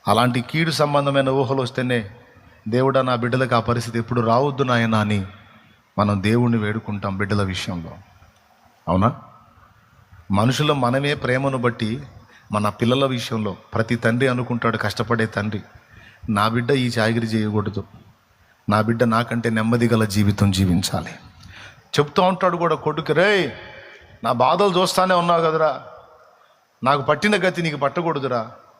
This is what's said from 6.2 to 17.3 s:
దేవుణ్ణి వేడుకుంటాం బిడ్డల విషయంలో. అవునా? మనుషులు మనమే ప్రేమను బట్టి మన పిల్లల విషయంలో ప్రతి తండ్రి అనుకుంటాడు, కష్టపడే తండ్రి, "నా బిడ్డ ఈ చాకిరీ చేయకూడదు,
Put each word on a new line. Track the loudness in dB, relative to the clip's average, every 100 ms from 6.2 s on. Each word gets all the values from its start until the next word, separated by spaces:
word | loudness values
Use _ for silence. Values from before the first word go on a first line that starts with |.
దేవుణ్ణి | 2 2 2 0
వేడుకుంటాం | -2 -4 -6 -6 -6 -4
బిడ్డల | -2 0
విషయంలో. | 0 -4 -6 -8 -10 -16 -20 _ -20 _ _ _ _ _ -2
అవునా? | 2 2 0 -16 -20 -20 _ -20 _ _ _ _ -20 -2
మనుషులు | 2 2 2 0
మనమే | 2 2 0 0 -2
ప్రేమను | -2 0 0 0
బట్టి | -2 -2 -6 -6 -10 -20 -20 -20 -6
మన | -2 -2
పిల్లల | 0 0 2 0
విషయంలో | -2 -4 -4 -4
ప్రతి | -8 -6 -4 -2 0
తండ్రి | 0 2 0
అనుకుంటాడు, | 0 -4 -2 -2 -2
కష్టపడే | -4 -4 -2 -2 -2
తండ్రి, | -2 -4 -6 -10 -20 _ -20 -20 -16 -4
"నా | 0 0
బిడ్డ | 0 0
ఈ | 0 0
చాకిరీ | 0 0 0
చేయకూడదు, | 0